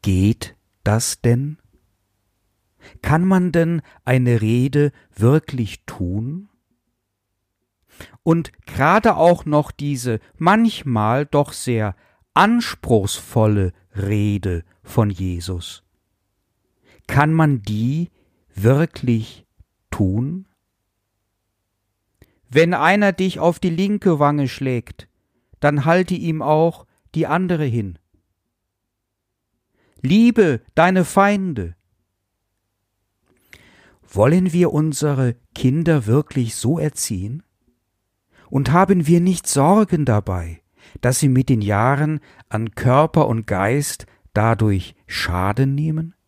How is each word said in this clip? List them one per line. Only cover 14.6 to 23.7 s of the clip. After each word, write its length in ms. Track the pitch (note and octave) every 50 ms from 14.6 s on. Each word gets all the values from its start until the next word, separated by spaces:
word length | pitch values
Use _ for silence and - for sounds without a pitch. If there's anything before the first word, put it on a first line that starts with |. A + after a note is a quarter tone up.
| E2+ _ _ _ _
von 260 | - - - A2+ G#2
Jesus. 720 | G2 E2 F#2+ F#2 F2+ F2 F2 - F#2 F2 F2 - - - _ _ _ _ _ _ _ _ _ _ _ _ _ _ _ _ _ _ _ _ _ _ _ _ _ -
Kann 240 | - C3+ D3 D#3 D#3+
man 300 | D#3+ D#3+ D3+ C#3+ A#2+ G2+
die 480 | G2 G#2+ G#2 A2+ B2 C#3+ D#3+ E3+ - _ _ _ _ _ _ _ _ _
wirklich 880 | - G2 A2+ C3 C#3+ E3 D#3+ _ - - B2 A#2 A2+ A2 - - - _ _ _ _ - _ _ _ _ _
tun? 560 | - - G#2 F#2 F#2+ G#2+ B2 C#3 E3 F#3+ F#3+ _ _ _ _ _ _ _ _ _ _ _ _ _ _ _ _ _ _ _ _ _ _ _ _ _ _ _ _ _ _ _ _ _ _ _ _ _ _ _ _ _
„Wenn 260 | A#2+ D3+ D#3+ E3+ F3+
einer 380 | B2 C#3+ E3 F#3+ G#3 G#3 G3 F#3
dich 280 | - F#3 F#3+ F3 -
auf 180 | D3+ E3+ F3 -
die 120 | - F#3